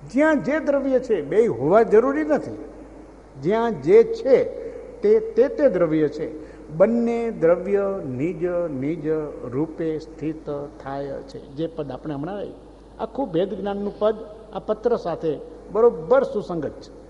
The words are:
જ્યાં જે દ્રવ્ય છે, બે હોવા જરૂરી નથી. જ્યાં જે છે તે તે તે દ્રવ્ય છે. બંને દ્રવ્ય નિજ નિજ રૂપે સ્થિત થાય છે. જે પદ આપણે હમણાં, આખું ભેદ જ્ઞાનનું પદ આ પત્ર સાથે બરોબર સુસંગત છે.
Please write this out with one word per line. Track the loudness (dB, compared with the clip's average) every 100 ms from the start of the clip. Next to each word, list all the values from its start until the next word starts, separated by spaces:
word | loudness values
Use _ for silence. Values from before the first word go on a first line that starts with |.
| -2
જ્યાં | 2 4 4
જે | 2 0
દ્રવ્ય | 0 0 2 0
છે, | 2 -2
બે | 2 2 4
હોવા | 2 4 6
જરૂરી | 8 6 4 0
નથી. | 0 -2 -2 -12 -14 -18 -20 -20 -20 -20 -20 -6
જ્યાં | -2 0 0 -2
જે | 6 6
છે | 6 2 4 4 4 -4 -12 -12 -16 -2
તે | 4 4
તે | 4 2 2
તે | 4 2
દ્રવ્ય | 4 2 2 0
છે. | -2 -8 -10 -16 -18 -12
બંને | 2 4 4 0 0 -2
દ્રવ્ય | 2 4 4 2 0 0 -4 -6
નિજ | -4 -4 -2 -2 -2 -4
નિજ | -4 -4 -4 -2 -2 -4 -10 -6
રૂપે | -4 -4 -4 -4 -4
સ્થિત | -8 -8 -8 -6 -8 -8 -8 -12
થાય | -10 -8 -8
છે. | -10 -12 -16
જે | -14 -8 -6
પદ | -6 -8
આપણે | -8 -8
હમણાં, | -8 -6 -8 -10 -14 -20 -20 -20 -12
આખું | -8 -6 -2
ભેદ | 0 -2
જ્ઞાનનું | -2 -6 -4 -6 0
પદ | 0 0 -8 -16 -14
આ | -12
પત્ર | -6 -2 0 0
સાથે | -2 -4 -2 -4 -8 -16 -6
બરોબર | 4 4 4 2 4
સુસંગત | 4 -4 -4 -4 -6
છે. | -8 -18 -20